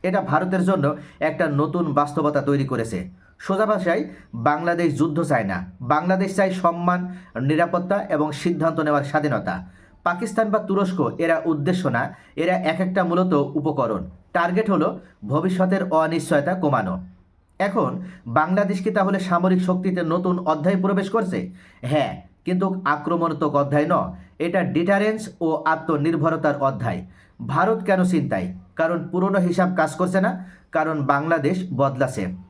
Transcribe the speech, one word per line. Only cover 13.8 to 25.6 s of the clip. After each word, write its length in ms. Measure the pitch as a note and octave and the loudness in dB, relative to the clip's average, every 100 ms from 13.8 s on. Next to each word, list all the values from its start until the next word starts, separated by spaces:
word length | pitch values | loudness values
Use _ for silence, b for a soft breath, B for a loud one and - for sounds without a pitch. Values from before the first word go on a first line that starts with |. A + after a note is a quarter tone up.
| A#2+ F#2+ - - _ | -2 -2 -6 -14 _
টার্গেট 360 | F3+ F3 F3+ G#3+ | 0 2 2 2
হলো 300 | F3+ E3 - B B G#2 | 2 2 -2 B B -2
ভবিষ্যতের 580 | C#3+ F3+ F3+ F#3 F#3+ | 0 0 2 2 2
অনিশ্চয়তা 680 | - D#3+ D#3+ E3 - D3+ C#3+ | 2 2 2 0 2 2 2
কমানো। 500 | F#3 D#3 B2 F#2+ F#2 - - _ _ _ _ | 0 2 2 0 -6 -8 -20 _ _ _ _
এখন 420 | G3 G3 C3+ C3+ B B A#2+ | -2 0 0 -2 B B -2
বাংলাদেশ 560 | A#2+ D#3+ F#3+ F#3+ F#3+ | 0 2 2 0 0
কি 80 | A3 | 0
তাহলে 280 | G#3 F#3+ G3 | 0 0 0
সামরিক 420 | F#3 E3+ F#3 F#3 | 0 2 4 2
শক্তিতে 420 | F3+ F3+ F#3+ F3+ | 2 0 0 -2
নতুন 360 | E3 F3 F3+ F3 | 0 0 0 0
অধ্যায়ে 380 | D#3+ D3+ E3 G3 | 0 0 2 2
প্রবেশ 320 | F#3+ G3 G3 | 2 0 0
করছে? 400 | A3+ F3+ A#2 F2+ B B B | -2 -2 -4 -6 B B B
হ্যাঁ, 400 | B2 D3 B2 - - _ - | -2 0 0 -4 -14 _ -4
কিন্তু 200 | F3+ F#3+ F#3 C#3+ | 0 0 -2 -2
আক্রমণাত্মক 600 | D3 D3+ E3+ E3 C#3+ D3+ C#3 | -2 -2 -2 -2 0 0 0
অধ্যায় 320 | C#3 D3 D3+ | 2 0 2
ন, 20 | E3 F#2 B B B E3+ | 0 0 B B B -2
এটা 140 | F#3 F3+ D#3 | 0 0 0
ডিটারেন্স 460 | F3 G3+ G#3+ A3 - - E3 | 2 2 2 -2 -8 -4 -2
ও 20 | D#3 | 0